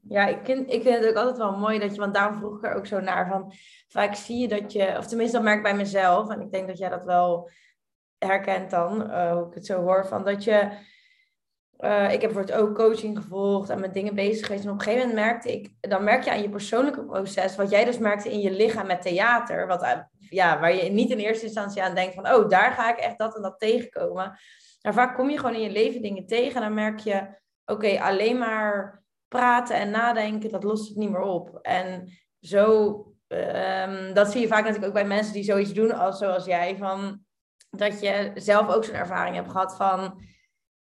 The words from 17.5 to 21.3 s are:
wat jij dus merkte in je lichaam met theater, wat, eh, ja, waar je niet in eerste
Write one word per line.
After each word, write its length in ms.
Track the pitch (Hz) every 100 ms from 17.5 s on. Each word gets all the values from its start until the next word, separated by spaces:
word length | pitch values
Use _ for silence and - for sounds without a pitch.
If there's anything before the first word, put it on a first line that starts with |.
| 190
wat 140 | 196
jij 160 | 202 233
dus 120 | 240
merkte 340 | 220 208 220
in 80 | 208
je 120 | 196
lichaam 360 | 190 220 214 196
met 140 | 180
theater, 680 | 185 175 226 240 - 165 185
wat, 160 | 180
eh, 160 | 123 - - _ -
ja, 300 | 180 175 151
waar 160 | 165 185
je 140 | 180
niet 200 | 202 247
in 80 | 233
eerste 280 | 208